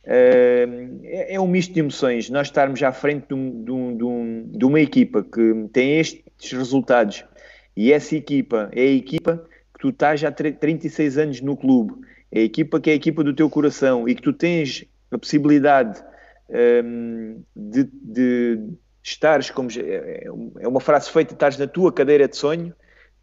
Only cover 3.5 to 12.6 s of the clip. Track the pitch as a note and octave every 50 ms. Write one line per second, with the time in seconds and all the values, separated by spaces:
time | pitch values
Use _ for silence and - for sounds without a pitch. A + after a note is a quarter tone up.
3.5 | B2 A#2 A2 A#2 B2+ C3 B2+ B2 A#2+ A2 A#2 B2 B2 A#2+ A#2 A2+ A2+ A2+ A2+ -
4.5 | - A2 A#2+ C3 D3 D#3 D3+ C#3+ - C3+ B2 - - G#2+ F#2+ - - A2+ A2+ A2+
5.5 | A2 A2 A2 G#2+ - B2+ B2+ C3+ D3 D#3+ D#3+ D3+ - - _ - _ _ - -
6.5 | C3 B2+ C3 A#2+ C3 C3+ - - B2+ A#2+ A2+ G#2 G2 - - _ _ - - -
7.5 | - - _ _ _ G2+ G#2+ B2+ D3 D3 D3 - D#3+ D#3 D3 - C#3+ C#3 A#2+ -
8.5 | A#2 A2 G#2 F#2+ G2 A2+ B2+ C#3 C3+ C3 C3 - E3 E3 - E3 E3 E3 E3 -
9.5 | _ _ _ _ _ - - C#3 - _ D#3 D3 D#3 C#3+ D#3 D3+ C#3+ - D3 D#3
10.5 | C3+ - - D3 E3 D#3 - D3+ - - D#3 C#3+ B2+ D3 D#3 D3+ C3+ B2 C3 C#3
11.5 | C#3+ - - C3 C3 B2 A2 G2+ - - - _ _ _ _ _ - G#2+ A2+ A2
12.5 | - D#3